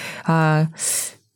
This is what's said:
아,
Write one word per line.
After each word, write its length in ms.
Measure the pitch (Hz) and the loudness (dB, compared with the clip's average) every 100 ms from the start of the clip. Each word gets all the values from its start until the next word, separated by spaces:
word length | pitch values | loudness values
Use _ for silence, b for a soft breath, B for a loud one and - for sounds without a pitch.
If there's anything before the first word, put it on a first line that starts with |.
| B B - | B B 0
아, 420 | 165 156 156 160 B B B B B _ | 2 4 4 2 B B B B B _